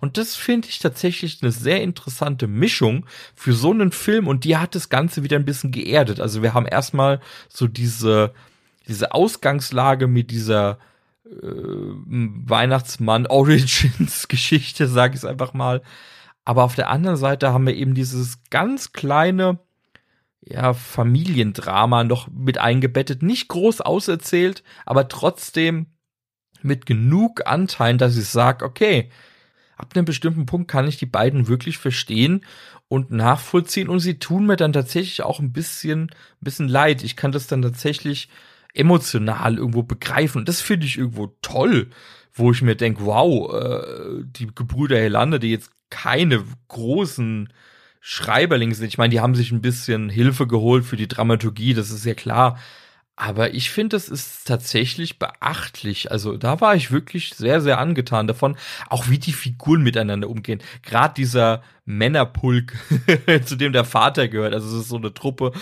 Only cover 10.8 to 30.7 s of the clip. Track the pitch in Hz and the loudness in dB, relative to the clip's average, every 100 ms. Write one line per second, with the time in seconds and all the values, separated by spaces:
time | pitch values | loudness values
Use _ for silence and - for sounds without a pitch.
10.8 | _ _ _ _ 226 - - - - 50 | _ _ _ _ -20 -16 -12 -10 -8 -8
11.8 | - 98 - 123 117 107 120 117 123 131 | -10 -12 -8 -4 -4 -6 0 2 4 2
12.8 | 123 - 110 113 123 135 139 147 131 - | -2 -4 2 2 4 4 6 6 6 4
13.8 | 127 120 82 - - 123 - 151 - - | 2 2 -2 -2 -4 -2 2 0 0 -2
14.8 | 139 123 127 131 123 131 131 131 127 127 | 0 4 2 0 -8 -6 -6 -4 -2 -2
15.8 | - - - - - _ - 120 123 123 | -6 -20 -20 -20 -20 _ 0 4 4 2
16.8 | - 139 185 160 139 139 139 123 131 - | -2 0 0 0 0 0 2 4 2 2
17.8 | 131 131 127 127 123 - _ 127 202 269 | 0 0 0 -4 -6 -8 _ 0 0 -4
18.8 | - - 143 143 170 185 185 180 _ _ | -8 -8 0 2 4 2 2 0 _ _
19.8 | _ _ _ _ _ _ - 123 127 123 | _ _ _ _ _ _ -12 -2 0 0
20.8 | - - 117 127 180 139 107 98 - 95 | -6 -2 2 2 2 0 0 -2 -2 2
21.8 | 113 120 117 123 - 127 131 123 117 127 | 4 4 2 0 -4 -4 -2 0 2 2
22.8 | 131 123 131 131 170 247 - 175 208 220 | 2 0 -2 -2 -2 -2 -4 0 2 2
23.8 | - 175 196 165 - 175 185 196 _ - | 0 -2 0 -4 0 2 2 -2 _ -20
24.8 | - 131 131 - 196 - - 160 165 165 | 0 2 2 0 -2 -2 -6 0 0 0
25.8 | 160 _ _ _ _ _ _ _ 139 135 | -6 _ _ _ _ _ _ _ -4 -4
26.8 | - 110 120 170 226 - - 151 185 - | 0 2 4 4 2 0 -2 0 -2 0
27.8 | 117 123 123 120 101 117 120 127 - - | 2 4 4 2 0 2 2 2 -6 0
28.8 | 214 147 - - - _ _ _ _ _ | 2 2 0 -12 -20 _ _ _ _ _
29.8 | - 185 165 131 170 160 131 175 170 | -4 0 0 0 -2 -2 -2 -4 -2